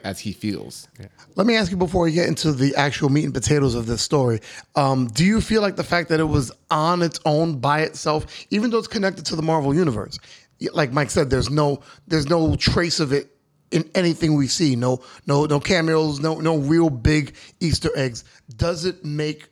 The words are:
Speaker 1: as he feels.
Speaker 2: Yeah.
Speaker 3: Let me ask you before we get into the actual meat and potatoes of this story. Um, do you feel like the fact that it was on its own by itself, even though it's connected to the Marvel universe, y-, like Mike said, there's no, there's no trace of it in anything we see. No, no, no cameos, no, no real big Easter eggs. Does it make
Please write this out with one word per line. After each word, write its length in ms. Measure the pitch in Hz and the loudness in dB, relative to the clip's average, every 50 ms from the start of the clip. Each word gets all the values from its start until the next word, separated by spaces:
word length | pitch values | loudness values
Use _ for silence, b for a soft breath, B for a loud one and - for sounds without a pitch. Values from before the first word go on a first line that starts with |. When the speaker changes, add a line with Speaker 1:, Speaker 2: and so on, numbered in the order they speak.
| - | -6
Speaker 1:
as 160 | 98 95 - | -10 -10 -10
he 120 | - 107 | -10 -12
feels. 540 | 90 - - 107 95 - 50 60 - - - - _ - | -10 -8 -6 -6 -6 -6 -10 -14 -16 -18 -20 -20 _ -20
Speaker 2:
Yeah. 60 | 98 - b b b b - | -20 -20 b b b b -4
Speaker 3:
Let 140 | 185 196 240 | -2 0 2
me 80 | 226 | 2
ask 160 | 220 208 170 | 2 0 0
you 40 | 196 | -2
before 280 | 175 185 156 185 180 170 | -2 -2 0 0 2 2
we 80 | 165 | 2
get 160 | 151 175 - - | 2 2 0 0
into 240 | 156 - - 156 | 0 0 0 -2
the 240 | 143 123 135 139 - | 0 2 2 2 2
actual 320 | 147 143 147 - - 151 135 | 2 0 0 0 0 0 2
meat 160 | 139 151 160 | 2 2 0
and 100 | 143 123 | 0 -4
potatoes 400 | 127 - 131 151 143 139 131 117 | -2 0 2 2 2 2 2 0
of 120 | 120 113 | -2 -4
this 160 | 113 117 107 | -4 -4 -4
story. 380 | - - 156 143 127 120 113 107 B B B B B B - | -2 0 0 2 2 2 0 -2 B B B B B B -2
Um, 320 | 151 139 135 135 131 127 113 | 0 2 2 2 0 0 -2
do 160 | 107 123 170 | 0 2 2
you 160 | 196 220 220 | 4 4 2
feel 200 | - - 220 220 | 2 2 0 2
like 140 | 208 196 196 | 2 0 -2
the 100 | 180 143 | -2 -4
fact 260 | - 175 175 160 - | -2 0 -2 0 0
that 100 | 160 156 | 0 2
it 40 | 160 156 | 2 2
was 240 | 151 151 123 107 - _ _ - | 2 0 -2 -2 -8 _ _ -2
on 320 | 165 156 156 170 180 175 | 0 0 2 2 2 2
its 160 | 170 160 - - - | 0 0 -2 -2 0
own 340 | 160 147 151 165 170 151 127 | 0 2 2 2 0 -2 -2
by 220 | 123 143 147 156 | 0 0 2 2
itself, 680 | 156 - - - - 160 151 156 - - - - - - | 0 -2 -4 -6 -2 -2 -2 -2 -2 -6 -14 -16 -8 -2
even 200 | 196 208 226 240 | -2 0 0 2
though 80 | 226 226 | 0 -2
it's 80 | - | -2
connected 400 | - - 220 190 190 185 - 151 | -2 -4 -2 -2 -2 -2 -4 -8
to 100 | - 175 | -6 -4
the 60 | 156 | -2
Marvel 320 | 156 160 160 160 135 139 139 | 0 0 2 2 2 2 2
universe, 440 | 175 180 147 110 104 - - - - B B B B B B B - | 2 2 2 0 -2 -4 -8 -12 -16 B B B B B B B -8
y-, 80 | - - - | -8 -4 0
like 180 | 170 147 117 | 0 0 0
Mike 180 | 131 151 139 - | 2 -2 -2 0
said, 180 | - 185 147 127 | 0 0 0 2
there's 220 | 131 127 120 - | 0 0 0 0
no, 300 | 143 151 147 143 139 - B B B B B | 0 0 2 0 0 -2 B B B B B
there's 220 | - 165 160 139 143 | -2 -2 0 0 2
no 260 | 175 165 160 151 - | 2 2 2 2 0
trace 460 | - - - - 208 170 165 - - | 2 0 0 2 2 0 0 0 -2
of 120 | 156 127 | 0 0
it 180 | 139 143 - - _ _ _ _ _ _ _ - | 0 -2 -2 -4 _ _ _ _ _ _ _ -2
in 200 | - 160 165 - - | -2 -2 -2 0 0
anything 420 | 196 180 170 156 - 170 156 151 | 2 2 2 2 2 2 2 2
we 100 | 143 135 | 2 2
see. 300 | 123 - - 170 143 127 | 0 0 0 2 2 2
No, 260 | 120 123 127 127 - B B B B B | 2 0 0 -2 -2 B B B B B
no, 180 | 143 143 143 156 | 0 2 2 2
no 120 | 147 147 143 | 2 0 0
cameos, 600 | - - 190 170 160 165 160 160 160 151 147 139 | 0 2 0 2 2 2 2 2 0 0 -2 -2
no, 180 | 151 160 160 160 | -2 -2 -2 0
no 180 | 156 160 160 151 | 0 0 0 0
real 300 | 135 139 160 170 165 156 | 2 2 4 4 4 2
big 440 | 131 117 107 147 151 151 143 - - B B B B - | 0 0 2 2 2 2 0 -2 -8 B B B B -4
Easter 300 | 180 156 - - - 151 - | -2 -2 0 0 -2 -2 -2
eggs. 260 | 151 131 127 113 - - b b b b - 117 | -2 -2 -4 -4 -8 -16 b b b b -12 -6
Does 280 | 107 143 170 175 156 170 | -4 -2 -2 -2 -4 -4
it 180 | 185 175 - - | -6 -6 -6 -8
make 440 | 151 147 151 151 151 151 151 - - | -8 -6 -4 -4 -4 -6 -8 -14 -20